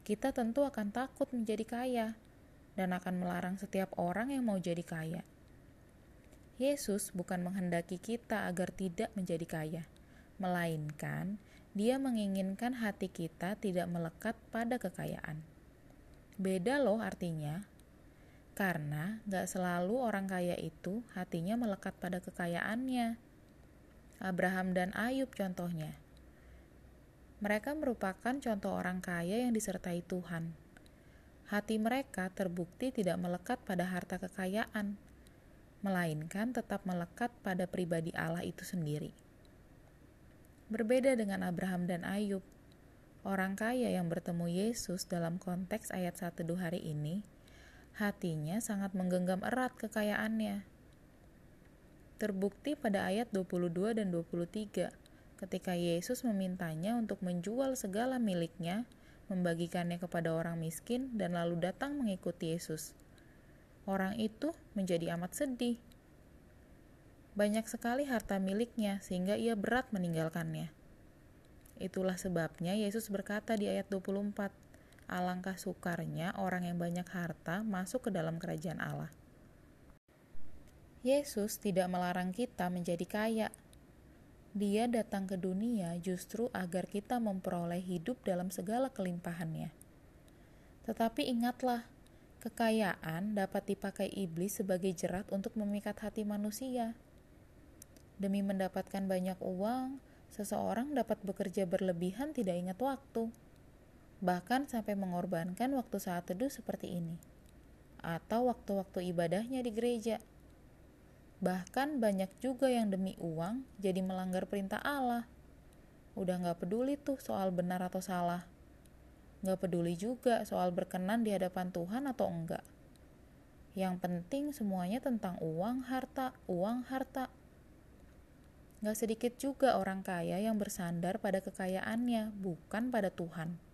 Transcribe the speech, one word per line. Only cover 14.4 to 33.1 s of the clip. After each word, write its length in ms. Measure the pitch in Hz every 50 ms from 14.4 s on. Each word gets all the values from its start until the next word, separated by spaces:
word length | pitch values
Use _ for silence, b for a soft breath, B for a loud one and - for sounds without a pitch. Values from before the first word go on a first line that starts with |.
| - -
pada 320 | - 226 233 233 254 240
kekayaan. 640 | - 185 - - 156 156 - - - - 156 156 156 - - - - - - - - - - - - - - - - - - -
Beda 400 | 190 190 190 190 175 226 269 285
loh 240 | 269 202 202 226 214
artinya. 640 | 190 185 - 185 175 165 156 151 147 156 185 202 - - - - - - - B B B B B B B B B - -
Karena 640 | - 202 185 170 160 147 147 147 151 156 190 220 220 - 208
gak 160 | 196 180 190
selalu 560 | 180 - 190 180 180 175 175 180 185 220 262
orang 240 | 262 226 208 196 196
kaya 320 | 190 190 180 180 175 170
itu 480 | - - 160 - - - 180 190 233 240 - -
hatinya 400 | 185 185 - - 170 165 185 220
melekat 400 | 240 247 220 196 - - 196 - -
pada 160 | - 180 185
kekayaannya. 1120 | 180 - - - - 180 170 170 - - - - 233 262 262 254 247 233 226 233 - - - - - - - - - - - - - - - - - - - -
Abraham 560 | - 196 190 180 175 185 180 190 185 185 185 180
dan 240 | 185 180 185 -
Ayub 320 | - 214 247 262 269 269 262
contohnya. 640 | - - 202 190 180 180 175 175 175 160 151 156 151 - - - - - - B B B B B B B B B B B B - - - - - - - - - -
Mereka 400 | - 208 202 208 214 - 269 294
merupakan 560 | 311 302 269 226 - - 190 185 - - 247 254 285
contoh 320 | - 240 214 202 - 196 185
orang 240 | 180 180 180 185
kaya 480 | 185 185 - 175 170 170 175 202 233 254
yang 80 | 247 226
disertai 480 | 220 208 - 185 185 - 185 175 175
Tuhan. 560 | 175 - 185 180 175 - 175 165 165 170 160 - - - - B B B B B B B B B B B B B B - 208
Hati 240 | 208 208 - 220
mereka 560 | 214 220 226 247 269 277 - - - 185 190 185
terbukti 560 | - 196 180 175 180 170 170 - - 247 262
tidak 320 | - - 196 180